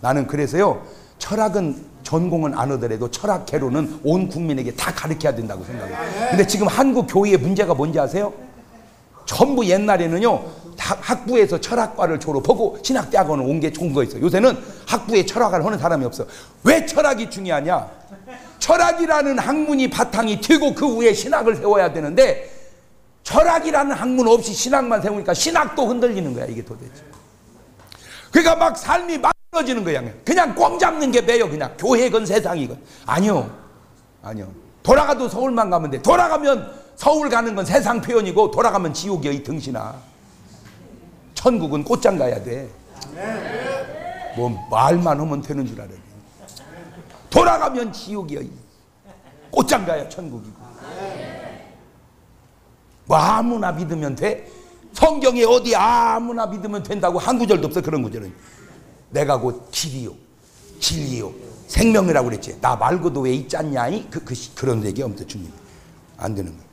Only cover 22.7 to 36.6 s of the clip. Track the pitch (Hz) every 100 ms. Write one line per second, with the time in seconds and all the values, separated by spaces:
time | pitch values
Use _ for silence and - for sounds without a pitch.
22.7 | - _ - - _ - 262 320 330 320
23.7 | 294 285 277 240 254 233 233 - 202 247
24.7 | 277 247 220 196 208 190 175 - 330 285
25.7 | - 240 240 240 202 160 120 120 117 110
26.7 | 117 123 - - - - _ - - -
27.7 | - - - - - - 302 330 320 330
28.7 | - - 339 349 311 190 - - 339 254
29.7 | 247 180 143 120 - - 349 320 - 339
30.7 | 349 349 320 285 240 220 233 202 151 135
31.7 | - 202 247 254 214 208 214 175 170 127
32.7 | 120 - - - 147 202 180 110 - -
33.7 | - - - _ _ 101 110 95 95 -
34.7 | - - 269 285 277 247 190 262 233 214
35.7 | 175 156 131 - 349 349 311 294 262